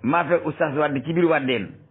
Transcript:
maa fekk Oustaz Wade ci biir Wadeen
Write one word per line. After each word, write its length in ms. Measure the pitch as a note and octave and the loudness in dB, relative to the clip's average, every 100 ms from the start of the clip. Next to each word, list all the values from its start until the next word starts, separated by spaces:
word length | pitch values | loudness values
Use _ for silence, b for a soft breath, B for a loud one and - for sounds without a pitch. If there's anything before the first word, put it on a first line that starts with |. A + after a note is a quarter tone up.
maa 200 | A2+ E3+ D3+ | 0 0 2
fekk 160 | E3+ D#3 | 0 0
Oustaz 320 | D#3 D#3+ C#3 | -2 -2 0
Wade 260 | D3+ C#3 | -2 -2
ci 100 | B2 | -2
biir 120 | E3 E3+ | 0 2
Wadeen 400 | D#3 C3 A#2+ F2 - - | 2 2 -2 -4 -12 -20